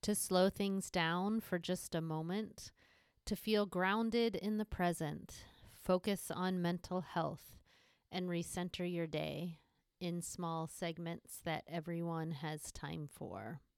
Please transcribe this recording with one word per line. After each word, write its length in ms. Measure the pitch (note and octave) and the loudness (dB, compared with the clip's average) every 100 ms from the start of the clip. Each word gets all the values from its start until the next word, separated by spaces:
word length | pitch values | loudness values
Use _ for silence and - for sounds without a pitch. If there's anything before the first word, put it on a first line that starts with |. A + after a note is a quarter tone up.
to 120 | - | 2
slow 340 | G#3 - F#3 F#3+ | 2 4 8 6
things 420 | - G3 G3 F#3 | 6 0 0 0
down 500 | F#3 E3 F3 F#3+ A3+ | 2 4 4 2 0
for 180 | - F3+ | 0 -2
just 360 | E3 F3+ - | 0 -2 0
a 60 | E3+ | -2
moment, 720 | E3 D#3 D#3+ F#3+ G#3+ - - _ _ _ _ _ - | 0 -2 0 -2 -2 -8 -16 _ _ _ _ _ -4
to 100 | G#3 | -2
feel 300 | - G#3+ G#3 | 4 4 4
grounded 680 | F3+ F#3 G#3 A3+ A3+ A#3 | 2 2 4 4 4 2
in 220 | G3 G#3 G#3+ | 2 0 0
the 80 | |
present, 800 | G#3+ - F3+ E3+ D#3 D3+ - - - - - | -2 2 2 2 -2 -4 -8 -14 -16 -20 -20
focus 580 | - - F#3 G3 G3 - | -16 2 2 4 -2 -2
on 320 | - F#3 F#3 | -2 0 2
mental 400 | F3 F3 - F3+ | 2 0 -2 -4
health, 540 | - - D#3 D#3 - - - _ _ _ _ | -2 0 0 -2 -12 -20 -20 _ _ _ _
and 180 | F#3 F3+ | -4 0
recenter 640 | E3+ E3+ - F3+ - F3 | 0 -2 -2 -4 -2 -2
your 160 | F3 E3 | 0 0
day 520 | D3+ D#3 D3 F3 E3 _ _ _ _ | 0 -2 -2 -6 -8 _ _ _ _
in 220 | F3 F3 | -2 -2
small 440 | E3+ - F3 E3 D#3+ | -4 -4 -2 -2 -4
segments 720 | - E3+ D#3+ E3 E3+ - - | -4 -4 -4 -6 -6 -8 -8
that 200 | - D#3 - | -4 -4 -2
everyone 640 | E3 D#3+ E3+ E3+ E3 D#3+ | -6 -2 -2 0 0 -2
has 420 | D3+ D#3 D3+ - | -2 -4 -4 -8
time 360 | - - D#3+ D3 | -8 -6 -6 -8
for. 480 | - - F#2+ G#2 C#3 _ | -8 -8 -8 -8 -10 _